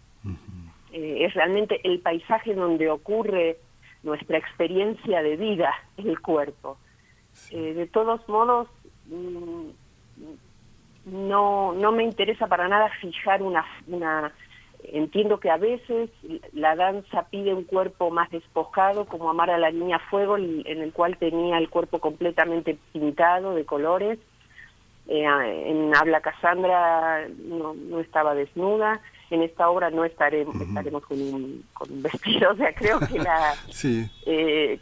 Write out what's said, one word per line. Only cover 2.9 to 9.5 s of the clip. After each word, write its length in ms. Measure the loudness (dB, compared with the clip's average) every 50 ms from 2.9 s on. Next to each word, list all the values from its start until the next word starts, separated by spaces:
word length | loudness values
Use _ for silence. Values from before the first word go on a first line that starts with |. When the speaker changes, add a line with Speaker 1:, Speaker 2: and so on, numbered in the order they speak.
| 0 0 -2 -2 -2 0 0 0 2 2 2 0 0 -4 -8 -20 -20 -20 -20 -20 -20 _ -8
Speaker 2:
nuestra 340 | -6 -6 -6 -4 -2 -2 -2
experiencia 880 | -2 -4 -4 -2 -2 0 0 0 0 0 -2 -4 -2 0 0 0 2
de 120 | 0 -2
vida, 380 | -2 -2 -2 0 0 0 0 -2 -4 -8 -16 _ -8
el 220 | -6 -4 -4 -4
cuerpo. 560 | -2 0 0 0 0 -2 -6 -12 -14 -14 -14 -16 -18 _ _ _ _ _ _ _ _ _ _
Speaker 1:
Sí. 220 | -20 -18 -14 -10
Speaker 2:
Eh, 180 | -8 -8 -6 -6
de 140 | -6 -4 0
todos 400 | 2 2 2 2 0 -2 -2 0
modos, 380 | 2 4 4 4 4 2 0 -2 -10 -20 -20 -20 -20 -20 -18 -14
mm, 600 | -12 -10 -10 -10 -10 -10 -10 -10